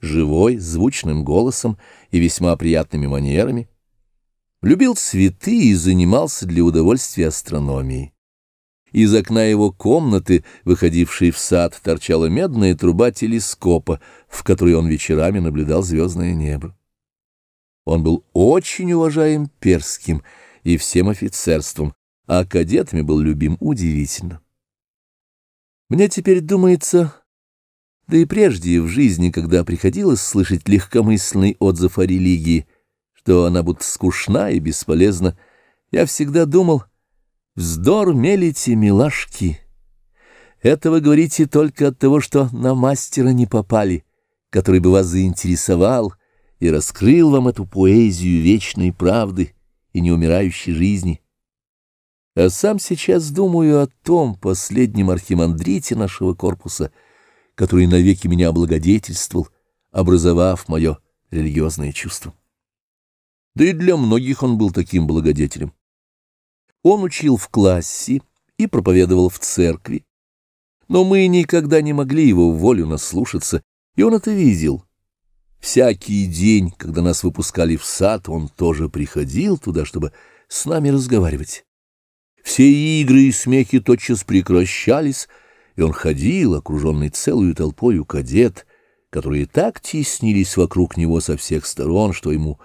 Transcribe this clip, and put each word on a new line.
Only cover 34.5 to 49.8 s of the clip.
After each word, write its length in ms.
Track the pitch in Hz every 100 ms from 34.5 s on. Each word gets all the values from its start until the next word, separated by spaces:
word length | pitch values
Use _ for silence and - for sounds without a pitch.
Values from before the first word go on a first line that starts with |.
и 80 | 95
бесполезна, 800 | 78 80 - 80 98 90 92 87 _ _ _ _ _
я 140 | 156 160
всегда 400 | - 147 151 160
думал: 380 | 165 180 147 - _ _ _ _ _ _ -
«Вздор 580 | 87 82 95 208 196
мелите, 640 | 139 135 202 170 147 - 113
милашки! 840 | 107 98 147 - - - 90 78 _ _ _ _ _ _ _ _ _ _
Это 300 | 113 151 156
вы 80 | 160
говорите 460 | 147 147 160 - 151
только 420 | 151 151 - 143
от 100 | 131
того, 220 | 135 147
что 300 | - 143 135
на 240 | 117 123 131
мастера 540 | 127 139 - - 127
не 160 | 123 113
попали, 580 | 113 101 113 98 87 _ _ _ _ _
который 320 | - 95 92
бы 100 | 90
вас 140 | 95 92
заинтересовал 1080 | 90 95 87 87 87 - 90 98 127 104 - _ _ _ -
и 100 | 85
раскрыл 640 | 76 - - 98 165 160
вам 160 | 139 123
эту 180 | 117 95
поэзию 760 | 95 95 107 113 87 90 87
вечной 500 | 82 107 - - 90
правды 640 | 90 90 113 110 92 80 _ _ _